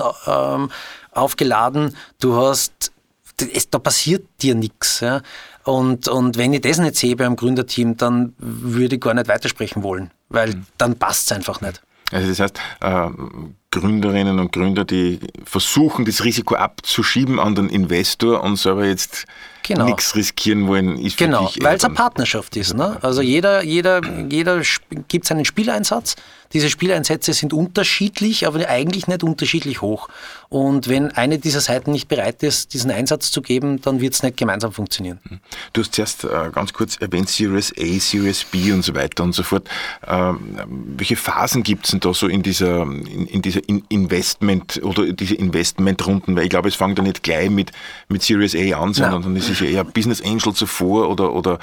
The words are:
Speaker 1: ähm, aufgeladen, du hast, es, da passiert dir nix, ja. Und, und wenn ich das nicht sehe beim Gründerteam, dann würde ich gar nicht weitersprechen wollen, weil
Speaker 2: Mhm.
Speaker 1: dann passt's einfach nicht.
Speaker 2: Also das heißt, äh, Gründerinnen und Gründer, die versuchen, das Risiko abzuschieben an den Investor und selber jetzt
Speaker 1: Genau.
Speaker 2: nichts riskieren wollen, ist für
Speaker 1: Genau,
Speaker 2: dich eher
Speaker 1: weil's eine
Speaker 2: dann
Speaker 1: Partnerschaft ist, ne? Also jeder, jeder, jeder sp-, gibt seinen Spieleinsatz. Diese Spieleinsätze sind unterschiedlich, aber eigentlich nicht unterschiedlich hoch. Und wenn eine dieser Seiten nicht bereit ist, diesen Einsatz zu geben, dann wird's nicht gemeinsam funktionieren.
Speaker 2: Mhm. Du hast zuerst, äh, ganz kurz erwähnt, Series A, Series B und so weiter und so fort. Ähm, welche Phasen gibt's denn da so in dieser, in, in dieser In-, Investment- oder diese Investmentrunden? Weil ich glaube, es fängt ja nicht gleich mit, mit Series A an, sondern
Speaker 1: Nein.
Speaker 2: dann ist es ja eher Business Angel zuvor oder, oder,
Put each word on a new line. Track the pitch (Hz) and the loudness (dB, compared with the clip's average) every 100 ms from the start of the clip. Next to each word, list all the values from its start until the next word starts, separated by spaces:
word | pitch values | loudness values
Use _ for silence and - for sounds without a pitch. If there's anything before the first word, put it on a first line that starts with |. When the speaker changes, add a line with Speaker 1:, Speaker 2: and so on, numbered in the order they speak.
| 123 - - | -2 -4 -2
Speaker 1:
ähm, | 139 135 135 143 - - - - | 0 0 -2 -4 -8 -16 -18 -8
aufgeladen, | - 135 - 139 110 120 143 147 - - _ | -2 -2 2 2 2 2 0 -2 -4 -18 _
du | 127 120 | 2 4
hast, | 135 135 - - - - _ _ - - 131 | 4 2 -2 -6 -10 -10 _ _ -14 -8 -4
es, | 175 - | -4 -2
da | 131 | -2
passiert | 147 - 156 190 - - | 0 0 2 0 -2 -2
dir | 131 113 | 0 2
nix, | 110 - - - | -2 -4 -4 -2
ja. | 123 135 - - - - - | -2 -2 -6 -16 -20 -8 0
Und, | 131 127 123 127 | 2 2 0 0
und | 127 123 117 | 2 2 2
wenn | 123 | 2
ich | 143 | 2
das | - 165 | 2 2
nicht | 160 - | 2 2
sehe | 123 123 | 0 2
beim | 123 117 | 2 2
Gründerteam, | 120 127 120 - 117 117 | 2 0 0 0 0 2
dann | 120 120 123 - | 2 2 0 -4
würde | 117 117 120 117 123 127 | -10 -6 -2 0 2 2
ich | |
gar | 120 | 2
nicht | 120 117 | 0 2
weitersprechen | 104 131 - 107 107 | 0 0 -4 -6 -4
wollen, | 98 95 92 - _ | -4 -4 -8 -14 _
weil | 113 110 | 0 0
Speaker 2:
Mhm. | 95 95 - | -2 -10 -2
Speaker 1:
dann | 123 120 | 0 2
passt's | - - - | 0 0 -2
einfach | 101 101 95 | -2 -4 -6
nicht. | 98 - _ _ - | -8 -10 _ _ -4
Speaker 2:
Also | 92 95 | -2 0
das | 92 | 0
heißt, | 98 - - - | 0 -2 -12 -4
äh, | 95 92 85 - 67 64 78 - _ | 0 0 -2 -6 -12 -12 -16 -16 _
Gründerinnen | 90 98 107 101 98 98 95 | -2 2 2 2 2 2 2
und | 90 | 0
Gründer, | - 95 98 92 | 0 2 2 0
die | 92 90 90 - - | 2 2 0 -8 -14
versuchen, | - 98 - 139 156 - 113 | -4 -2 2 4 4 4 0
das | 104 | 2
Risiko | 117 113 - - | 0 0 0 0
abzuschieben | 98 - - - 165 120 131 127 | 0 -2 -4 0 2 2 2 2
an | 87 101 | 2 2
den | 101 | 2
Investor | 101 87 87 - - 113 117 | 2 2 2 0 0 2 2
und | 101 98 | 0 0
selber | 95 95 101 | 0 2 2
jetzt | 92 - - - - - - | 0 -4 -8 -14 -18 -20 -12
Speaker 1:
Genau. | - 180 120 | -2 2 2
Speaker 2:
nichts | 98 - 107 | 2 0 0
riskieren | 101 - 107 104 98 | -2 0 0 2 4
wollen, | 98 92 69 | 2 2 0
ist | 95 - | -4 0
für | 170 | 2
Speaker 1:
Genau, | 120 95 | 2 0
Speaker 2:
dich | - | 2
eher | 139 | 2
Speaker 1:
weil's | 185 | 4
eine | 247 | 2
Speaker 2:
dann | 156 | 2
Speaker 1:
Partnerschaft | 240 - 120 110 - 107 | 0 0 -2 -2 -4 -4
ist, | 92 | -2
ne? | 107 180 226 | -2 -2 -2
Also | 131 127 | -2 0
jeder, | 127 151 196 196 | 2 4 4 2
jeder, | 160 170 180 185 170 165 147 | 2 2 2 2 0 -6 -2
jeder | 147 165 175 143 | 0 2 2 0
sp-, | - - 156 - | -2 -6 -12 -4
gibt | 175 - | -2 0
seinen | 160 143 | 0 0
Spieleinsatz. | - 220 214 202 233 - - - - - | 0 0 0 0 -2 -2 -8 -12 -20 -4
Diese | 156 147 | 0 0
Spieleinsätze | - 180 175 147 156 - | 0 0 0 0 0 0
sind | - 147 | 0 0
unterschiedlich, | 156 175 208 175 - 202 - 214 214 - | 0 0 0 0 0 0 0 0 0 0
aber | 151 160 | 0 0
eigentlich | 127 156 190 180 | 0 0 -2 -2
nicht | 180 | 0
unterschiedlich | 165 151 131 165 143 120 | 0 0 0 0 -2 -4
hoch. | 101 107 - - - - - | -4 -4 -8 -16 -18 -18 -4
Und | 139 135 139 120 | 0 2 2 2
wenn | 131 143 | 2 2
eine | - 127 156 | 0 0 0
dieser | 156 143 | 0 0
Seiten | - 127 143 | 0 0 0
nicht | 143 - | -2 0
bereit | 135 104 - | 0 0 0
ist, | 151 - - | -2 0 -4
diesen | 131 127 | -4 -2
Einsatz | 107 131 151 - | -2 0 -2 -2
zu | 147 | -4
geben, | - 131 143 135 | -2 -2 0 -2
dann | 139 131 | 0 0
wird's | 127 - | 0 0
nicht | 127 - | -2 0
gemeinsam | 117 98 113 | 0 0 -2
funktionieren. | 104 101 - 90 87 - | -4 -6 -6 -6 -10 -14
Speaker 2:
Mhm. | 92 - - - | -18 -16 -18 -4
Du | 113 | -2
hast | 107 | -2
zuerst, | - 104 - | -2 -2 -4
äh, | - 85 80 | -2 -2 0
ganz | - 101 | -2 -4
kurz | - 113 - | -2 -4 -2
erwähnt, | 95 90 98 | -2 0 0
Series | - 107 98 - - | 0 2 0 -2 -4
A, | 82 95 | -2 0
Series | - 104 98 95 - | 0 0 0 -2 -4
B | 92 98 | 0 2
und | 95 | 2
so | 82 71 | 0 -2
weiter | 76 - | -2 0
und | 90 | 0
so | 87 | 0
fort. | 90 98 - - - - - | 0 -2 -2 -8 -10 -10 -4
Ähm, | 90 92 87 53 50 52 65 58 67 | 0 0 -2 -6 -10 -10 -10 -10 -6
welche | - 120 | -2 -2
Phasen | - - - 123 | -2 -2 0 2
gibt's | 104 98 - | 0 0 0
denn | 95 | 0
da | 90 90 | 0 2
so | 98 | 0
in | 95 | 0
dieser, | 95 90 90 87 | 0 0 2 2
in, | 76 69 - 90 90 | 0 -4 -8 -8 -4
in | 98 | -2
dieser | 95 90 - | 0 -2 0
In-, | 101 - | -2 0
Investment- | 104 92 90 - - 101 95 - - | 0 2 0 -2 0 0 0 -2 -6
oder | 95 95 85 | -2 0 0
diese | 92 95 104 | -2 -2 0
Investmentrunden? | 92 82 85 - 98 92 - 98 92 87 | 0 0 0 0 0 2 0 0 2 0
Weil | 87 | 2
ich | |
glaube, | 90 95 | 2 0
es | - | 0
fängt | 95 98 | 0 2
ja | |
nicht | 95 90 | 0 0
gleich | 80 80 98 | -2 0 2
mit, | 101 92 - - - - | 2 0 -6 -18 -18 -6
mit | 98 | -2
Series | - 101 101 82 | 2 2 2 2
A | 95 78 | 0 0
an, | 90 104 | 0 0
sondern | 123 90 | 0 0
Speaker 1:
Nein. | |
Speaker 2:
dann | 92 92 | 0 -2
ist | 85 | 0
es | 92 | 0
ja | 82 | 0
eher | 95 | 0
Business | 90 113 113 110 | 0 -2 0 -2
Angel | 98 113 107 | -2 0 0
zuvor | 95 104 - 92 107 90 | 0 -4 -2 2 2 2
oder, | 95 92 | 2 0
oder, | 76 90 85 | 0 0 -2